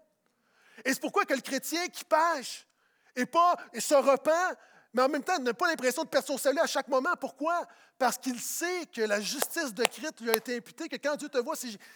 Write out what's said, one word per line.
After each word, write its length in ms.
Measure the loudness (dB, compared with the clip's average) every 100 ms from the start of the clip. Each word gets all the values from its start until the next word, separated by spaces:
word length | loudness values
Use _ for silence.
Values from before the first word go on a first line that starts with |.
| _ _ _ _ _ _ _ -6
Et 80 | -2
c'est 80 | -2
pourquoi 240 | 0 0
que 100 | 0
le 60 | -2
chrétien 480 | -2 -4 -2 -4 -4
qui 160 | -8
pêche 600 | 2 4 4 0 -6 -14 -18 _ _ _ _ -4
et 80 |
pas, 320 | 2 6 6 4 -4
et 80 | -8
se 140 | 4
repent, 600 | 4 6 4 4 2 0 -4 -14 _ _
mais 100 | 0
en 60 | 2
même 160 | 2
temps 140 | -2 -2
n'a 160 | -2
pas 120 | 0 0
l'impression 380 | 0 0 -2
de 40 | 0
perdre 180 | 0 0
son 120 | 0
salut 220 | 0 2
à 60 | 0
chaque 200 | 0 0
moment. 280 | 0 0 -2
Pourquoi ? 480 | -6 -4 -2 -2 -4 -14 _ _
Parce 200 | 0 0
qu'il 200 | -6 -6
sait 480 | -6 -4 -4 -4 -6
que 140 | -4
la 200 | -2 0
justice 520 | -2 -4 -4 -2 -4
de 120 | -2 -4
Christ 340 | -4 -10 -8
lui 100 | 0
a 60 | 0
été 200 | 0 -8
imputée, 320 | -10 -12 -10
que 80 | -6
quand 200 | -4 -4
Dieu 140 | -4
te 80 | -4
voit, 180 | -4 -8
c'est, 220 | -10 -14 -18